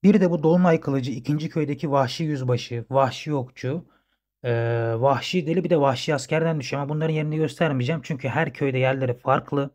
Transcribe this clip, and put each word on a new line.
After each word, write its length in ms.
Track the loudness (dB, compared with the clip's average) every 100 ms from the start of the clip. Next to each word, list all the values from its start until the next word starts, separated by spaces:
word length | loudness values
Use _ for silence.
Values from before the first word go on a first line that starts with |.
Bir 180 | 6 6
de 100 | 4
bu 120 | 2
dolunay 360 | 4 6 6 4
kılıcı, 320 | 2 -2 -2
ikinci 380 | -6 -2 -2 -2
köydeki 420 | -4 -4 -4 0
vahşi 320 | 0 0 -2
yüzbaşı, 600 | -4 -4 -2 -2 -2 -10 -2
vahşi 440 | 2 2 -2 -6
okçu, 520 | -4 -6 -8 -6 -6 -8 _ _ _ _ _
e, 80 | -2 -2 0 0 -2 0
vahşi 500 | 2 2 0 -2 0
deli, 160 | -2
bir 60 | 2
de 100 | 4
vahşi 360 | 4 2 0 -2
askerden 440 | 0 0 0 -2
düşüyor. 220 | -4 -6
Ama 100 | -4
bunların 200 | -2 -2
yerini 240 | -2 -2 0
göstermeyeceğim. 640 | -2 0 0 2 -2 -4
Çünkü 240 | -4 -6 -2
her 260 | -2 -2
köyde 240 | -2 -2 2
yerleri 420 | 0 0 -2 -2
farklı. 500 | 0 0 0 -4 -4